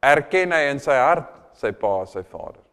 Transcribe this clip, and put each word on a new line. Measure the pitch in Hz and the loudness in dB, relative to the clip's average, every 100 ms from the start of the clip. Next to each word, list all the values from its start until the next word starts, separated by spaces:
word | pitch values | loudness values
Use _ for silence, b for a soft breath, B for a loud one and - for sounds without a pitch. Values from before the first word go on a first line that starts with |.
erken | 135 147 143 185 180 | 4 4 2 -2 0
hy | 165 147 | 0 0
in | 143 | -2
sy | 151 | 0
hart | 135 127 170 - - - | 2 4 2 -2 -20 -20
sy | _ 113 | _ -6
pa | 98 104 98 | -4 -4 -4
as | 95 | -6
sy | 95 | -10
vader? | 92 85 82 - _ | -12 -14 -16 -18 _